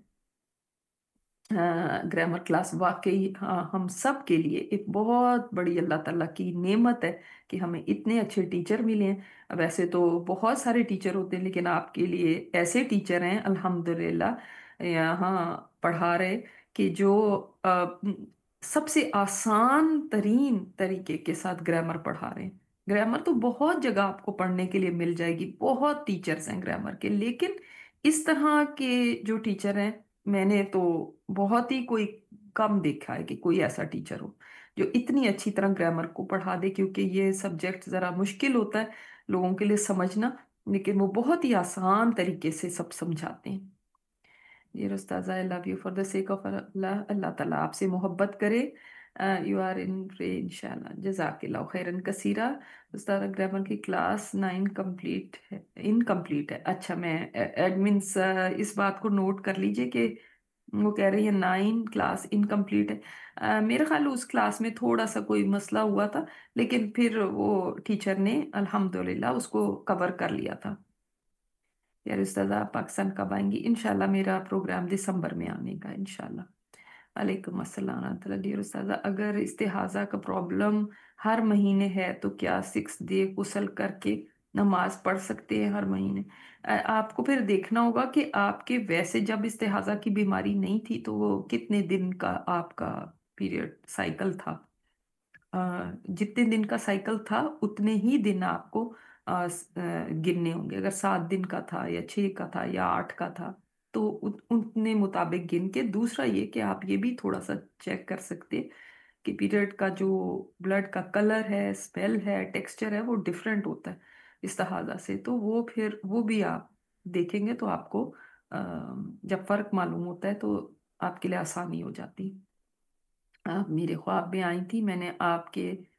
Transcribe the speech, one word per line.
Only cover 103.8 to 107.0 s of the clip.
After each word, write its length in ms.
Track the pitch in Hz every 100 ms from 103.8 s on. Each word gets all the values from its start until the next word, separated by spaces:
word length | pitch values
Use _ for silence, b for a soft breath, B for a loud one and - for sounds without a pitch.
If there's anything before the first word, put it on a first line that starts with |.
| _
तो 140 | 220 214
उत-, 440 | 208 208 202 -
उतने 440 | 233 214 220 220 214
मुताबिक 520 | 196 185 175 175 170
गिन 220 | 170 190
के। 120 | 214
दूसरा 440 | 240 196 233 - 254
ये 200 | 202 214
कि 140 | -
आप 220 | 208 190 190
ये 120 |
भी 200 | 196